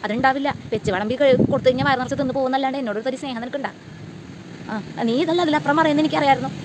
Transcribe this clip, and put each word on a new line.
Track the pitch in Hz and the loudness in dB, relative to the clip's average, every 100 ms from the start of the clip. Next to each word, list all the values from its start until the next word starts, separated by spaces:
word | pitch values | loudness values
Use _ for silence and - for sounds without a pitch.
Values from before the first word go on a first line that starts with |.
അതുണ്ടാവില്ല. | 208 226 269 262 277 - - | -4 0 0 2 -4 -6 -6
വെച്ച് | 220 - | -4 2
വിളമ്പി | 185 214 254 | 2 2 2
കഴി-, | 277 254 - | 4 6 4
കൊടുത്തു | 269 262 | 4 2
കഴിഞ്ഞാൽ | 254 277 | 4 2
വയറ് | 254 | 2
നിറച്ച് | 247 269 | 0 -2
തിന്ന് | 262 254 | -2 0
പോകുന്നല്ലാണ്ട് | 262 269 269 269 | 0 0 0 -2
എന്നോട് | 247 208 | -4 -2
ഒരു | 247 | -4
തരി | 262 | -4
സ്നേഹം | 277 233 | -6 -6
നിനക്കുണ്ടാ? | 247 285 240 - - - - - - - - - - | -6 -6 -6 -8 -18 -16 -16 -16 -16 -16 -16 -14 -8
ആ, | 214 - - 233 | -8 -8 -4 -2
നീ | 240 | 0
ഇതല്ല | 320 349 | 2 2
അതിലപ്പുറം | 330 302 277 302 | 2 0 2 2
പറയുന്നത് | 320 294 | 4 4
എനിക്കറിയായിരുന്നു. | 311 311 285 262 262 - | 2 2 4 4 2 -6